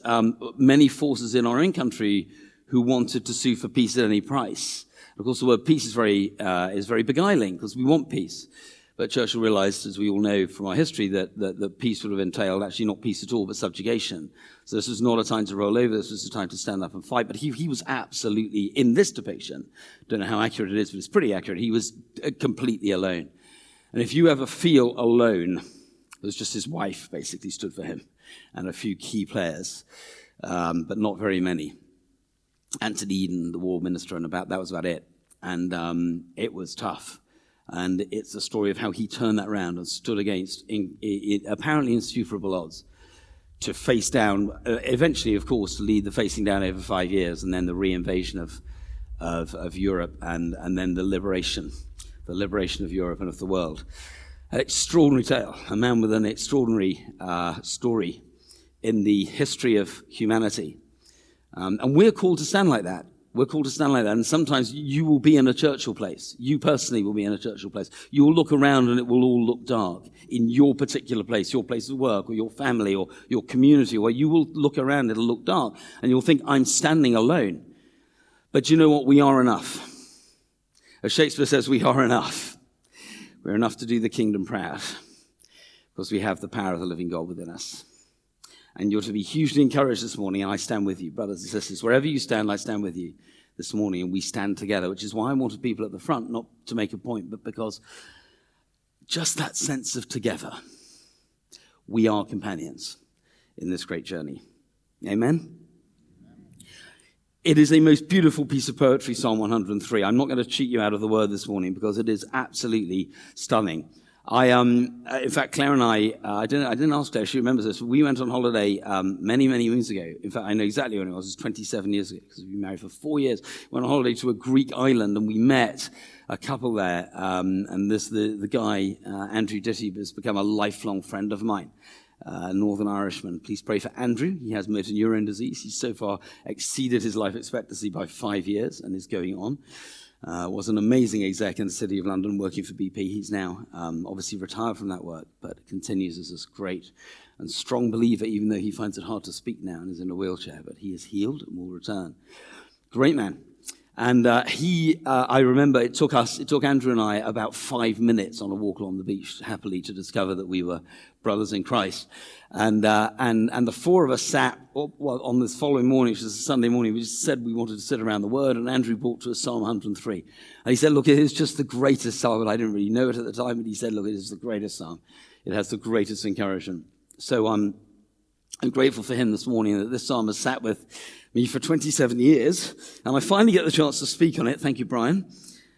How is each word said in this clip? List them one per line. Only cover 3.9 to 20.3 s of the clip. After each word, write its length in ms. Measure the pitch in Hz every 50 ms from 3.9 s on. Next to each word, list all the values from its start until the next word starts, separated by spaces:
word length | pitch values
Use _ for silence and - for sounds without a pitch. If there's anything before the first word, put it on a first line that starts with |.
| -
at 80 | 123 120
any 160 | 107 107 104
price. 640 | 98 - 139 139 120 98 - - - - - - - _ _ - - - _ -
Of 60 | 101
course, 160 | 120 127 -
the 60 | 123
word 180 | 127 120 110 -
peace 220 | - 160 156 -
is 80 | 113 107
very, 440 | 120 117 107 101 101 98 101 101 -
uh, 300 | 104 98 92 87 90 92
is 180 | 98 101 101
very 160 | 95 117 113 113
beguiling, 560 | 113 135 143 175 202 202 156 110 95 92 82
'cause 180 | - 104 -
we 80 | 127 127
want 260 | 135 156 165 135 -
peace. 360 | - - 92 - - - - - _ - - - - - _ _ _
But 140 | - - 113
Churchill 300 | - 135 120 107 - 120
realized, 460 | 113 110 107 101 98 98 98 - -
as 100 | 107 98
we 140 | 95 104 104
all 100 | 98 101
know 280 | 104 104 101 101 95 85
from 180 | - - 101
our 80 | 98 92
history, 320 | 143 160 - - - 107 98
that, 280 | 95 98 92 92 - -
that, 220 | 104 95 92 95
that 180 | 98 98 87 -
peace 240 | - 120 107 - -
would 80 | 107
have 80 | 101 98
entailed 460 | 98 92 85 - 107 95 92 98 101
actually 220 | 98 92 - 113
not 140 | 107 98 -
peace 220 | - 123 98 - -
at 100 | 95 120
all, 140 | 117 101
but 80 | 95 107
subjugation. 760 | - - 95 87 - 101 113 117 113 - - 98 85 76 69 - - - - - _ _
So 100 | - -
this 140 | 110 101 120
was 120 | 120 101
not 200 | 113 123 117 113
a 40 | 110
time 220 | - 120 110 107
to 100 | 95 98
roll 220 | 98 101 101 104 120
over. 180 | 123 120 110
This 140 | 107 98 -
was 160 | 98 90 -
a 40 | 95
time 180 | - 113 98 85
to 80 | -
stand 260 | 95 - - 104 95 92
up 120 | 82 -
and 100 | 92 -
fight. 240 | - 131 123 117 113
But 80 | 123
he, 160 | 107 143 151 123
he 160 | 113 160 170
was 140 | 139 113 -
absolutely, 840 | - 135 127 110 - - - - 113 104 107 110 104 - 104 101 101 -
in 200 | 139 135 123 117
this 180 | 156 202 190 -
depiction, 540 | - - - 90 - - - 69 67 - - _ - - - - - _ -
don't 100 | 117 107
know 80 | 98
how 140 | 90